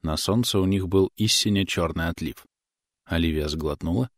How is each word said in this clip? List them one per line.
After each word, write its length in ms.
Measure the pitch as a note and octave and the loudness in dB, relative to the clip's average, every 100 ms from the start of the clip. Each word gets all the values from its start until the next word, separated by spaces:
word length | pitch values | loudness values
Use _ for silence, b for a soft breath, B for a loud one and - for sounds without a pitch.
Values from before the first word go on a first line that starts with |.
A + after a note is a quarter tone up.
На 120 | D#2+ D#2 | -4 -2
солнце 440 | - A2 A#2+ G2+ | 0 0 2 2
у 60 | F#2+ | 2
них 220 | G2 F#2 | 0 2
был 240 | F#2+ F#2+ - | 4 4 2
истинно 500 | A2 - A2 G2 F#2+ | 0 2 2 0 0
черный 440 | - E2+ D#2+ E2 | 0 -2 -2 -4
отлив. 360 | E2 D#2 - - _ _ _ _ _ - | -4 -8 -10 -20 _ _ _ _ _ -4
Оливия 420 | E2 E2 D#2 D2+ | 0 0 0 -2
сглотнула. 640 | D#2 D2+ C#2+ D#2+ F2+ B2+ | -4 -4 -4 -2 -2 -2